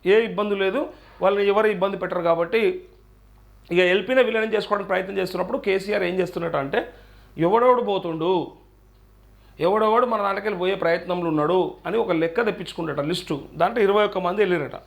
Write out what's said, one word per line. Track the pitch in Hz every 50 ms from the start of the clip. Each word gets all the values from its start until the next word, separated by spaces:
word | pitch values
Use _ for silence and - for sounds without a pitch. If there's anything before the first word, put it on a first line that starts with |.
| _
ఏ | 170 196 220 233 214
ఇబ్బంది | 180 180 208 208 202 196 196
లేదు, | 190 190 269 311 311 - - - - - - -
వాళ్ళని | 190 202 202 202 202 196
ఎవరు | 208 220 214 208
ఇబ్బంది | 180 190 196 196 190 185
పెట్టరు. | 180 180 180 170 170
కాబట్టి | 170 165 170 170 196 226 226 185 180 - - - - - _ - - _ _ - - - - - - - _ - 175
ఇక | 175 180 175 180
ఎల్పీనే | 202 202 208 254 262 247 220
విలీనం | 226 226 220 220 208
చేసుకోవడానికి | 208 202 - 208 202 196 180 196
ప్రయత్నం | 190 190 190 196 196
చేస్తున్నప్పుడు | 185 185 - 180 185 185 - - -
కేసీఆర్ | 202 190 196 190 202 208 208 190 175
ఏం | 180 185
చేస్తున్నట్టు | 185 170 - 175 170 170 160 147 139
అంటే, | 139 - 226 - - - - - - - - - - - 143 160
ఎవడెవడు | 170 202 233 240 254 247 240 226 202
పోతుండు, | 196 190 180 175 160 160 156 175 190 175 143 - - - - - _ - _ - _ - - - - - - - - - - - - - 147
ఎవడెవడు | 175 196 214 220 214 220 233 254 240 226
మన | 214 202
దాంట్లోకి | 196 196 202 202 214 208 175
పోయే | 180 185 190 185 -
ప్రయత్నంలో | 165 165 175 175 180 180 175 175 170 160
ఉన్నాడు | 151 147 156 180 185 175 - - - -
అని | 165 185 233 226
ఒక | 180 175 160 160
లెక్క | 165 165 226 240 214
తెప్పించుకుంటాట | 185 - 180 - - - 170 156 143 143 143 151
లిస్టు. | 175 - - - 165 139 139 - - 156
దాంట్లో | 165 185 226 247 208
ఇరవై | 190 202 214 208 202
ఒక్క | 208 190 180
మంది | 175 180 202 208
వెళ్ళారట. | 185 175 170 147 127 - - -